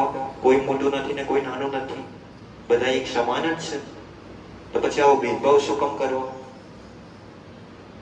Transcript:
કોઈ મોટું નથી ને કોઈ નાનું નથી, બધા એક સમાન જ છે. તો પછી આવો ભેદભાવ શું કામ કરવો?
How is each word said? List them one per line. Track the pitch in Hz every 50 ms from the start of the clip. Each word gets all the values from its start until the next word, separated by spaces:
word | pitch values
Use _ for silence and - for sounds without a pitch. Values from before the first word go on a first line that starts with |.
| 120 - 135 131 - - - -
કોઈ | - 127 131 139
મોટું | 135 143 135 135 135 139 139 139
નથી | 139 143 143 139
ને | 135 -
કોઈ | 135 139 135
નાનું | 135 127 131 143 139 135 135
નથી, | 135 - - 135 - - - - - - - - - - - - - -
બધા | - 123 127 127 131 131
એક | 131 - -
સમાન | 120 117 120 127 143 160
જ | 160 160 - - -
છે. | 151 139 - - - - - - - - - - - - - - - - - - -
તો | -
પછી | - - - 147
આવો | 143 143 135 123
ભેદભાવ | 120 117 113 - - 139 143 139
શું | - - 143 -
કામ | - - - -
કરવો? | 135 131 131 131 127 - - - - - - - - - - - - - - - - - - - - - - - - - - - - - - - - - - -